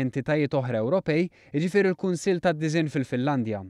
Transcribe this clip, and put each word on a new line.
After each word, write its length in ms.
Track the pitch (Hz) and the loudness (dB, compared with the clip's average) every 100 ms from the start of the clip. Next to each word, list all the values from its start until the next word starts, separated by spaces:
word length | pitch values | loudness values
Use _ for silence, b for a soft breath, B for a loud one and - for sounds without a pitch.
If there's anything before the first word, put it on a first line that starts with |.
entitajiet 500 | 127 135 127 151 143 | -2 -2 -2 0 0
oħra 300 | 143 123 113 | 0 0 0
Ewropej, 400 | 113 185 - 151 180 b b | 0 0 0 0 0 b b
jiġifieri 400 | 143 175 196 190 | -2 2 4 2
l-Kunsill 540 | 185 190 175 - 180 180 | 2 -2 0 0 0 2
tad-Disinn 460 | 156 156 160 160 | 0 0 0 0
fil-Finlandja, 680 | 147 127 123 131 139 110 104 95 | -2 -2 -2 0 0 -2 -4 -8